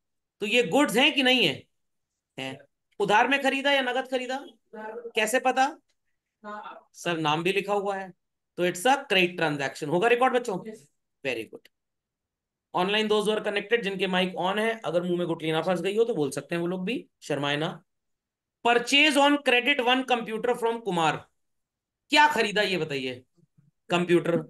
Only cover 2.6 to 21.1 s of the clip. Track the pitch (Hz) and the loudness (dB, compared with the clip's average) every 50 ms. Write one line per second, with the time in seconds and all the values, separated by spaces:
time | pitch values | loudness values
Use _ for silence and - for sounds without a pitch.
2.6 | - _ _ _ _ _ _ - 208 180 202 214 247 247 277 277 277 269 262 269 | -18 _ _ _ _ _ _ -4 0 4 4 4 4 4 2 2 2 0 0 0
3.6 | 269 285 285 277 262 247 240 254 254 247 262 254 254 247 262 277 320 339 - _ | 0 2 2 2 0 0 -2 -4 -4 -4 -4 -4 -4 -6 -8 -8 -10 -14 -20 _
4.6 | _ _ - 214 214 220 220 233 - 233 - 220 214 214 233 254 254 262 254 254 | _ _ -16 -14 -14 -12 -12 -12 -14 -6 -4 -2 0 0 0 0 2 2 2 2
5.6 | 262 277 320 - _ _ _ _ _ _ _ _ _ _ _ _ - 208 208 214 | 2 0 -2 -6 _ _ _ _ _ _ _ _ _ _ _ _ -16 -16 -14 -14
6.6 | - - - - - _ _ - - 175 175 160 160 151 151 160 170 180 196 196 | -14 -16 -18 -18 -20 _ _ -10 -6 -4 -4 -2 0 0 0 0 0 -2 -2 -2
7.6 | 185 196 202 202 196 202 196 190 190 185 180 _ _ _ _ _ _ _ _ - | -2 -2 -2 -2 -2 -4 -6 -6 -8 -12 -16 _ _ _ _ _ _ _ _ -2
8.6 | 175 180 175 180 - 254 269 277 277 - 208 190 180 180 180 180 170 156 147 139 | -2 -2 -2 0 2 2 2 2 0 0 2 2 2 2 0 -2 -2 -2 -2 -2
9.6 | 139 135 - - 160 147 147 180 185 233 240 240 247 254 240 247 247 - 196 175 | -4 -6 -6 -8 -4 -2 0 0 2 2 4 4 4 2 2 0 -2 -2 -4 -6
10.6 | - 220 214 - - _ _ _ _ _ _ _ - 135 123 113 110 - - - | -8 -10 -14 -16 -18 _ _ _ _ _ _ _ -6 -6 -6 -6 -8 -10 -16 -20
11.6 | - _ _ _ _ _ _ _ _ _ _ _ _ _ _ _ _ _ _ _ | -20 _ _ _ _ _ _ _ _ _ _ _ _ _ _ _ _ _ _ _
12.6 | _ _ - 160 185 190 202 214 214 214 214 214 202 202 214 214 - 214 202 202 | _ _ -4 -2 0 0 0 0 2 2 2 2 2 0 0 -2 -2 -2 -2 -4
13.6 | 202 - 233 233 - 196 196 190 196 190 185 180 190 180 180 - 170 185 196 214 | -2 0 -2 -2 0 -2 -4 -2 -2 0 0 0 0 0 -2 -4 -2 -2 0 0
14.6 | 214 226 226 220 - - 165 175 175 180 175 175 175 180 165 156 151 160 156 160 | 0 -2 -2 -4 -4 -2 -2 -2 0 0 -2 -2 -2 -2 -4 -4 -2 -2 -2 0
15.6 | 160 175 185 170 180 196 202 214 233 233 233 170 147 135 131 - - - 170 170 | 0 0 -2 -2 -2 -2 0 0 0 0 0 0 -2 -2 -2 -6 -6 -6 -4 -4
16.6 | 170 175 180 190 185 190 240 294 - - _ _ - - 151 135 143 143 143 147 | -2 -4 -4 -4 -4 -4 -6 -6 -8 -12 _ _ -8 -6 -4 -2 -2 -2 -2 -2
17.6 | 156 175 160 - - _ _ _ _ _ _ _ _ _ _ _ _ _ _ _ | -2 -4 -6 -10 -16 _ _ _ _ _ _ _ _ _ _ _ _ _ _ _
18.6 | - 233 240 240 233 - 269 277 294 311 269 285 277 285 294 285 285 - 240 247 | 2 2 2 2 2 2 4 4 4 4 6 6 6 6 4 2 2 2 2 2
19.6 | 240 269 285 285 240 240 254 262 262 262 254 233 226 180 220 214 - 240 240 240 | 2 2 0 2 2 2 2 2 2 0 -2 -2 -2 -4 -6 -4 -2 -2 -2 0
20.6 | 226 233 226 233 233 202 180 170 165 156 | -2 -4 -4 -4 -4 -4 -2 0 0 0